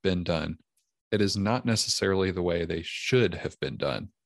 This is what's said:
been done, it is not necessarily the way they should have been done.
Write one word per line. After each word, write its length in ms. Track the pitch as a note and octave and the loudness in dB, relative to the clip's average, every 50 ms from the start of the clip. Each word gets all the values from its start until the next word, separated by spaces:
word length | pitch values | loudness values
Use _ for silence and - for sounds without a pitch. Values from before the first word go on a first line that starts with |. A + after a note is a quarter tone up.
| - | 0
been 220 | F#2+ F#2 F2+ E2+ | 0 0 2 0
done, 340 | E2+ F2 D#2+ D#2 D#2 E2 - _ _ _ _ _ _ _ _ _ _ | 0 0 0 -2 -4 -6 -8 _ _ _ _ _ _ _ _ _ _
it 100 | - G#2 | 0 2
is 160 | G#2 G2 F2+ | 2 2 2
not 280 | G2 G2 G#2+ A#2 B2 - | 0 0 2 0 0 2
necessarily 640 | A#2+ A2+ G#2 - - - - - G2 F#2+ F#2+ F#2+ F#2 | 0 0 0 0 -2 -2 0 0 2 2 2 2 2
the 120 | F2 F2+ F2 | 0 0 0
way 220 | F2+ E2+ E2+ E2 | 0 0 0 0
they 180 | E2+ E2+ E2+ E2 | -2 -4 -6 -6
should 500 | - - - - - B2+ B2+ A#2 F2+ D#2+ | -8 -10 -8 -2 2 4 4 4 2 0
have 240 | - - - - - | -2 -6 -8 -6 -6
been 180 | - C#2 - | -6 -6 -4
done. 340 | - - C#2+ B1+ - - - - _ _ | -2 -2 -2 -2 -4 -6 -10 -14 _ _